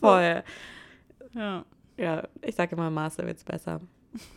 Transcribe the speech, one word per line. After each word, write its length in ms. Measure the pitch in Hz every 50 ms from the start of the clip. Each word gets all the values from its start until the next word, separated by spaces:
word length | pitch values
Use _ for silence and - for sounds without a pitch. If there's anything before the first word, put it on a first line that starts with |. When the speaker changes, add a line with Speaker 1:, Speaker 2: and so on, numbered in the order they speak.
Speaker 1:
Voll. 420 | 240 214 190 185 175 170 170 - - - - - - - - - - - - - _ - _ - - - -
Speaker 2:
Ja. 300 | 240 214 202 190 175 - - _ _ _ _ _ -
Speaker 1:
Ja, 240 | 190 170 160 156 - - - -
ich 140 | - - -
sag 180 | - 175 170
immer, 160 | 170 170 165 160
im 60 | 156
Master 320 | 156 156 160 - - 175
wird's 180 | 175 165 - -
besser, 380 | - - - - 170 165 160 180 - _ _ _ _ - 220 - - -